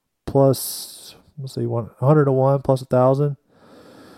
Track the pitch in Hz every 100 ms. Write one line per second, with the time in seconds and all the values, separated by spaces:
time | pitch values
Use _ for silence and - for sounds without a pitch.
0 | _ _ - 139 135 127 - - - -
1 | - - _ - 131 - 120 117 107 -
2 | 131 156 139 131 135 139 135 131 131 127
3 | 127 135 147 139 _ _ _ - - -
4 | -